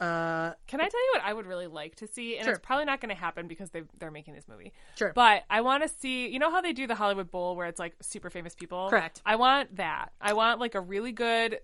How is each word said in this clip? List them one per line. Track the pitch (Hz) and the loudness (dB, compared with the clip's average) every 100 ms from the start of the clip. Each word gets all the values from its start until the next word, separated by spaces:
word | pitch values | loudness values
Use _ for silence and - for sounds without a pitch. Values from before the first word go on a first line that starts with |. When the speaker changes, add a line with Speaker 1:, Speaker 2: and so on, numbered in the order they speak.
Speaker 1:
Uh, | 175 170 165 165 165 - - | -2 0 0 -2 -4 -6 -8
Speaker 2:
Can | 269 | -2
I | 370 | 0
tell | 466 | 2
you | 523 | 2
what | 508 | 2
I | 196 | 0
would | 214 | -4
really | 185 180 175 | -6 -8 -8
like | 156 156 - | -10 -12 -12
to | 214 | -14
see? | - 233 226 | -10 -6 -4
And | 220 | -2
Speaker 1:
Sure. | |
Speaker 2:
it's | 220 | -2
probably | - 269 294 | 0 0 0
not | 269 | -4
gonna | 226 | -4
happen | 185 175 170 170 | -6 -6 -6 -12
because | 165 190 | -12 -10
they, | 165 156 - | -12 -14 -14
they're | 160 | -14
making | 151 151 | -14 -18
this | 147 - | -20 -20
movie. | 107 131 - - - | -20 -20 -20 -20 -2
Speaker 1:
Sure. | 202 | 0
Speaker 2:
But | 240 240 202 - | 8 8 8 4
I | 208 | 2
wanna | 247 277 311 | 4 2 0
see, | - 262 254 247 | -2 -4 -4 -4
you | 254 | 0
know | 311 | 2
how | 349 | 2
they | 349 | 0
do | 254 262 | -4 -4
the | |
Hollywood | 214 208 196 180 | 0 2 0 -4
Bowl | 180 180 | -4 -4
where | 180 175 | -4 -6
it's, | 170 | -6
like, | 170 - | -10 -10
super | - 202 180 | -14 -12 -10
famous | 175 170 | -10 -12
people? | - 175 180 190 | -14 -10 -6 2
Speaker 1:
Correct. | 208 165 - - | 2 2 -4 0
Speaker 2:
I | 220 | 4
want | 254 277 262 190 | 6 4 0 -4
that. | 170 151 - - | -4 -4 -8 -4
I | 208 | 0
want, | 214 226 226 | 2 2 2
like, | 240 | -2
a | 202 | -4
really | 180 196 240 | -4 -4 -4
good, | 226 233 226 226 214 | -2 2 2 2 -2